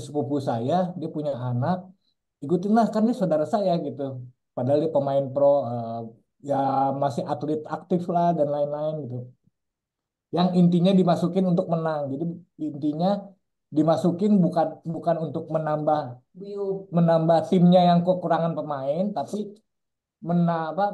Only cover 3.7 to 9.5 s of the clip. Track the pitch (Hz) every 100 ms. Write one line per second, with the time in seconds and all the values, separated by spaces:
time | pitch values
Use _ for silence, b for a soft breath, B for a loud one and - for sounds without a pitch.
3.7 | 170 143 127 135 123 - _ _ - 127
4.7 | 147 160 143 139 139 131 135 143 143 135
5.7 | 120 113 113 113 - _ _ 139 135 135
6.7 | 135 135 139 139 - 139 147 151 156 -
7.7 | 156 - 180 180 170 170 160 147 147 143
8.7 | 147 151 156 127 123 123 _ _